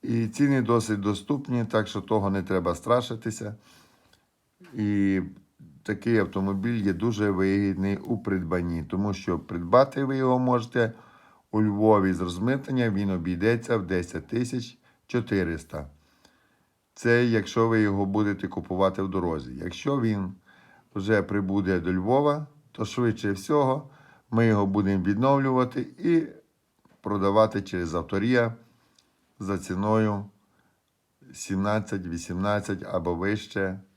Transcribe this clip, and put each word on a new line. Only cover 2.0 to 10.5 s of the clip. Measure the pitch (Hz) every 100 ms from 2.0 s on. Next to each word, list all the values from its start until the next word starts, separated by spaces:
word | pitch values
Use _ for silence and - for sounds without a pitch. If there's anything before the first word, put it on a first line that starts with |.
того | 92 110 98
не | 95
треба | 90 92 87 85
страшитися. | - 120 123 113 113 107 107 110 _ - _ _ _ _ _ _ _ _ -
І | 123 104 104 98 95 85 - _ _ - -
такий | - 104 117 113
автомобіль | 92 98 95 98 110 117
є | 101
дуже | 87 113 104 104
вигідний | 92 95 98 101 95 95 98
у | - 113
придбанні, | - 95 85 90 87 85
тому | 78 90 104
що | 95 - 85
придбати | - 87 87 120 135 139
ви | 135 135
його | 131 127
можете | 127